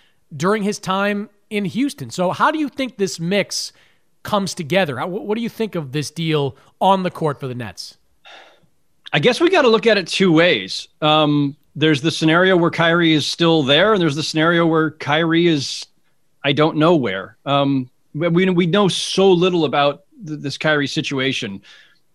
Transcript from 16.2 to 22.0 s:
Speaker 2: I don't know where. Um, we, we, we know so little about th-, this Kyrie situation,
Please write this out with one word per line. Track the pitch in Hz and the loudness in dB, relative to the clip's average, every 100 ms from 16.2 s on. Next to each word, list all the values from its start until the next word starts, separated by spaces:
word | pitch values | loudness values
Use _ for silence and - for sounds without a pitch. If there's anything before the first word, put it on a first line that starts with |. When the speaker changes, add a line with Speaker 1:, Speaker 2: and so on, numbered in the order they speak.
| _ _ | _ _
Speaker 2:
I | 139 | -2
don't | 147 156 160 | 2 2 2
know | 156 175 | 4 4
where. | 117 95 95 - 143 | 0 -4 -10 -12 -2
Um, | 143 139 135 127 _ _ | 0 0 -2 -4 _ _
we, | 147 170 | -4 0
we, | 170 190 | 2 2
we | 175 180 | 2 2
know | 196 202 | 2 2
so | - - - 190 | 0 -4 2 4
little | 180 185 175 | 4 4 0
about | 151 147 143 139 _ 294 175 | 0 0 0 -2 _ -18 -12
th-, | 151 | -10
this | 143 - | -8 -4
Kyrie | 156 151 139 | 0 0 0
situation, | - 147 139 135 131 113 95 - - _ _ | -4 -4 -4 -2 -4 -6 -10 -16 -20 _ _